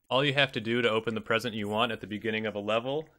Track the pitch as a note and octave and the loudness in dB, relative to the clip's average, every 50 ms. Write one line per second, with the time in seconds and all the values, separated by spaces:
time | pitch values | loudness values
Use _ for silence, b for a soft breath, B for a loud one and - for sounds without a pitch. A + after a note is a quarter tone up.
0 | _ - B2 C3+ D3 C#3+ C3 C#3+ C#3 C3+ - B2 G#2 A2+ A#2+ B2 A#2 A2+ A2 A2 | _ 0 2 2 2 4 4 2 2 2 0 -2 -2 0 2 2 4 4 2 2
1 | A2 A#2 A2 G#2+ - - A2+ A2 A2+ A#2+ G#2 A2 G2+ G#2 G#2+ A2 A#2+ A2+ A2 - | 0 -2 -4 -4 0 0 0 0 0 -2 -4 -4 -4 -2 0 0 0 0 -2 -6
2 | G#2 F#2+ G#2+ G2+ G#2 A2 A2 G#2+ A2 G#2+ G2+ G#2 G2+ G#2 A2 A#2 A#2+ C3 C#3 D#3 | -8 -8 -8 -4 -4 -2 -2 -2 -2 -4 -4 -4 -2 0 0 0 0 -2 -4 -6
3 | D3+ - _ | -8 -10 _